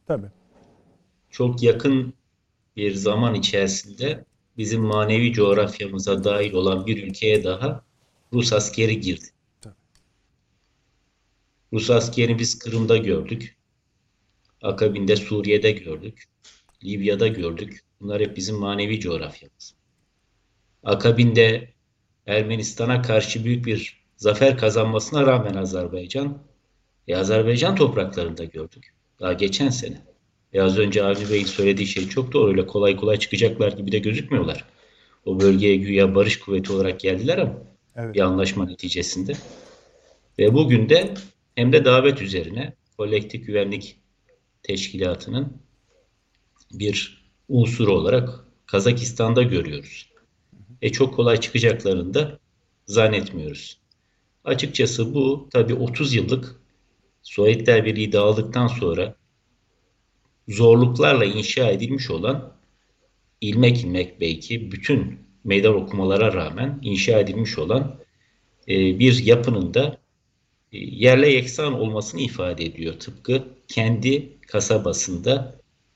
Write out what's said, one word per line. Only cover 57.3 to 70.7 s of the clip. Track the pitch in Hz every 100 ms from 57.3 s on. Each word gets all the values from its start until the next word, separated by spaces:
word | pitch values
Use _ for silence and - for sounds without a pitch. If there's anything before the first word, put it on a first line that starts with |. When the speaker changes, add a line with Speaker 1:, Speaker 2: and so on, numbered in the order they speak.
| - 104 113 110 113
Speaker 2:
Birliği | 107 107 107
dağıldıktan | 101 104 107 - 123 117
sonra | - 90 82 104 - _ _ _ _ _ _ _ _ _ _ _ _ -
zorluklarla | 104 117 120 123 - 147 131
inşa | 101 107 101 - 117
edilmiş | 98 120 135 -
olan | 82 107 143 - - _ _ _ _ _ _ _ _
ilmek | 107 110 123 120
ilmek | 87 90 90 -
belki | 82 80 - 113 95
bütün | - - 131 92 - - _
meydan | 104 101 107
okumalara | 98 95 101 95 98 110
rağmen | 95 78 85 135 143
inşa | 110 95 - 110
edilmiş | 98 104 107 -
olan, | 80 127 143 - - _ _ _ _ _ -
e, | 95 95 95
bir | 127 117
yapının | 101 120 131 101 85
da, | 117 143 - _ _ _ _ _ _ _